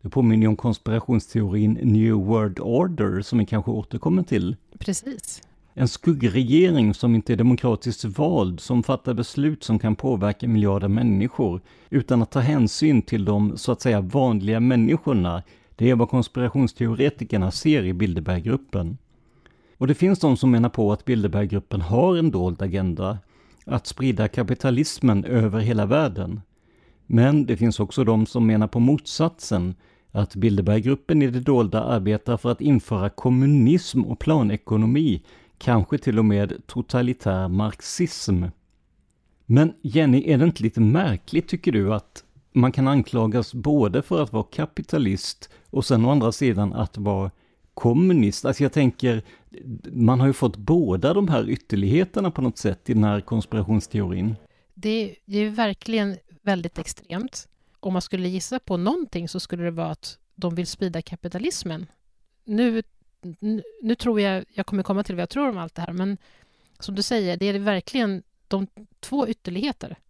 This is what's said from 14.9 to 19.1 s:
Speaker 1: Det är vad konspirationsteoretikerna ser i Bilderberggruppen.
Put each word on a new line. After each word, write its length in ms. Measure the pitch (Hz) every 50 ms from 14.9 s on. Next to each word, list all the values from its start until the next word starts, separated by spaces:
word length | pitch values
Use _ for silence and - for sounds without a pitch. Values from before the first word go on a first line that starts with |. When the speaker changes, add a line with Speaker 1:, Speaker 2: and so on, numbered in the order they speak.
| 151 160 - 156 131 104 87 87 85 90 - _ - _ _ _ -
Speaker 1:
Det 140 | - 113 127
är 40 | 127
vad 140 | 117 120 110
konspirationsteoretikerna 1400 | - 127 120 - _ 131 123 120 - 139 131 117 - - 120 117 113 110 135 147 147 - 123 - - 104 92 95
ser 340 | - - - 160 151 139 95
i 80 | 92
Bilderberggruppen. 1080 | 92 87 107 95 85 85 78 95 92 87 80 87 123 135 - _ - 95 87 82 78 - _ _